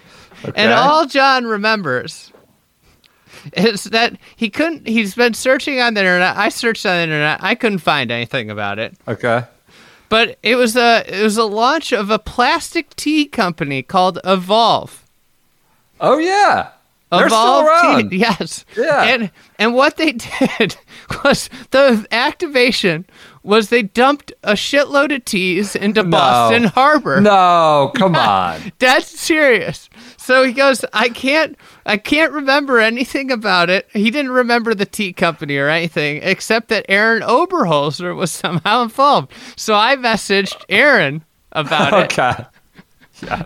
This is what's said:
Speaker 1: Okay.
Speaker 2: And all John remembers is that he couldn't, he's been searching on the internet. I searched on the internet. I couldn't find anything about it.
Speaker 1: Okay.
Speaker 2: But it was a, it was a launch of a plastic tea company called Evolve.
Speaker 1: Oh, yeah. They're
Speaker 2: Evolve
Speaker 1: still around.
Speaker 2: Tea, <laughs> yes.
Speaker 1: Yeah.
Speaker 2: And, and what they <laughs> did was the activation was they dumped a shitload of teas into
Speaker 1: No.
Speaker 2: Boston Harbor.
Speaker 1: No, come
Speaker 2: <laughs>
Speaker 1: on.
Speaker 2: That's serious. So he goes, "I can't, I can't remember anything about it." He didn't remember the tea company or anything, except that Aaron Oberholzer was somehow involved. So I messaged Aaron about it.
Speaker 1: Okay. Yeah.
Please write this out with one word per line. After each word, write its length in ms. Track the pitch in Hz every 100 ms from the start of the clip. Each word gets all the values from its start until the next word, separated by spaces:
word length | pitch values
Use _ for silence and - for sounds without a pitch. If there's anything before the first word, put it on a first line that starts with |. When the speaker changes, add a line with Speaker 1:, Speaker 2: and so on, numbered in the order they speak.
| _ - - -
Speaker 1:
Okay. 160 | - -
Speaker 2:
And 120 | 220
all 340 | 233 269 311 285
John 400 | 277 269 262 233
remembers 840 | 214 214 220 156 127 156 - - _ _ _ _ _ _ _ _ _ _ - 147
is 320 | - 185 202
that 320 | - 226 233 - - _
he 140 | 226
couldn't, 360 | - 320 311 -
he's 260 | 226 196
been 200 | 233 240
searching 460 | 214 262 269 - 262
on 140 | 240
the 60 | 214
internet. 360 | 185 180 180 180
I 120 | 208
searched 360 | - 233 214 202
on 100 | 180
the 60 |
internet. 400 | 165 151 151 -
I 120 | 190
couldn't 240 | 233 233 190
find 320 | 170 147 117
anything 400 | 117 117 135 107
about 280 | 107 101 101
it. 160 | 113 - -
Speaker 1:
Okay. 380 | 110 123 120 120 _ _ _ - _ _
Speaker 2:
But 300 | 220 233 -
it 140 | 208 247
was 200 | 247 247
a, 280 | 233 226 -
it 160 | 185
was 140 | 220 214
a 80 |
launch 480 | 220 208 247 320 -
of 180 | 208 202
a 80 | 214
plastic 760 | - - 247 330 - 339 - -
tea 280 | 294 311
company 580 | 294 - 185 165 143 139
called 360 | - 190 185 180
Evolve. 800 | 185 190 180 220 220 143 - - _ _ _ _ _ _ _ _ _ -
Speaker 1:
Oh, 180 | 165 285
yeah. 520 | 339 392 381 98 - _ _ _ _
They're 160 | 180 233
Speaker 2:
Evolve 400 | 220 240 269 302
Speaker 1:
still 240 | 330 330
around. 180 | 277 214
Speaker 2:
Tea, 60 | 185
<laughs> 20 |
yes. 460 | 226 175 170 - - 208
Speaker 1:
Yeah. 260 | 311 285
Speaker 2:
And, 260 | 208 226 202 - _ -
and 160 | 220
what 220 | 247 294 302
they 160 | 320
<laughs> 460 | 240 - - 262 -
did 180 | 202 - _ - - -
was 280 | 277 240 - - -
the 340 | 262 277 220 208
activation 920 | 226 277 - 330 269 247 - 190 160 - _ - -
was 240 | 185 220 214
they 120 | 240
dumped 500 | 202 226 262 285 - -
a 80 | 190
shitload 600 | 208 - 285 269 277 285
of 100 | 277
teas 500 | - 196 185 175 202
into 280 | - 202 214
Speaker 1:
No. 60 | 185
Speaker 2:
Boston 540 | 180 135 123 117 233
Harbor. 560 | 240 254 277 302 - 139
Speaker 1:
No, 680 | 208 196 180 170 156 147 135 151
come 180 | 190 311
Speaker 2:
<laughs> 0 |
Speaker 1:
on. 560 | - 95 90 80 202 -
Speaker 2:
That's 300 | 254 294 - -
serious. 680 | - 311 277 214 - 151 - - - -
So 280 | - 254
he 80 | 262
goes, 320 | 240 277 262 -
"I 160 | 214 240
can't, 480 | 233 262 311 302 - - -
I 120 | - 208
can't 340 | - 302 320
remember 460 | 294 269 277 277 240
anything 540 | 220 240 269 294 269
about 360 | 240 208 180 175
it." 200 | 190 -
He 200 | 214 220
didn't 180 | 294 262
remember 420 | 254 240 240 226
the 120 | 208 196
tea 260 | - 196
company 460 | - 170 156 147 143
or 100 | 143
anything, 520 | 165 165 170 147 147
except 460 | 185 185 - 226 -
that 180 | 214 -
Aaron 340 | 196 220 226
Oberholzer 880 | 135 247 359 349 185 147 143 147 175 139
was 140 | 156
somehow 540 | - - 175 - 247
involved. 480 | 233 247 285 220 131 - - -
So 180 | -
I 220 | 208 226 277
messaged 680 | 247 220 - 196 190 - -
Aaron 560 | 196 285 233 143 156 - _ _
about 540 | - 151 156 135 196
it. 120 | 170 -
Speaker 1:
Okay. 260 | 127 120 - _ _ - _ _ _ _
Yeah. 180 | - -